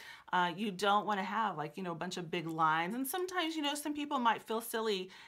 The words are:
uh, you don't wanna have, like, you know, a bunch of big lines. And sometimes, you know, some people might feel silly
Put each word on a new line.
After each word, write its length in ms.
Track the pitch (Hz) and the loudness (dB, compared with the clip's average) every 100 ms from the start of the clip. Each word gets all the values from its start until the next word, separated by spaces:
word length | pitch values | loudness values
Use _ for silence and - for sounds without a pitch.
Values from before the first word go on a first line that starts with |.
| - - - | -16 -18 -2
uh, 180 | 175 175 170 | 2 2 0
you 160 | 220 | -4
don't 340 | 180 202 208 196 | 0 4 4 4
wanna 180 | 208 | 0
have, 320 | 202 208 220 160 | 0 0 0 -2
like, 220 | 151 156 | -6 -6
you 60 | |
know, 80 | 185 | -6
a 40 | 160 | -4
bunch 140 | 175 180 | -4 -6
of 140 | 165 | -4
big 160 | 175 165 | -2 -2
lines. 480 | 160 160 160 175 240 | 2 4 4 2 -2
And 120 | 262 | -2
sometimes, 480 | 370 359 359 320 320 | -2 -2 0 -2 0
you 60 | |
know, 140 | 285 294 | -2 -2
some 180 | 311 | -2
people 240 | 294 294 285 | -4 -2 2
might 240 | 240 214 | 2 2
feel 200 | - 226 | 0 -4
silly 500 | 233 233 220 196 185 - | -2 -2 0 -2 -4 -12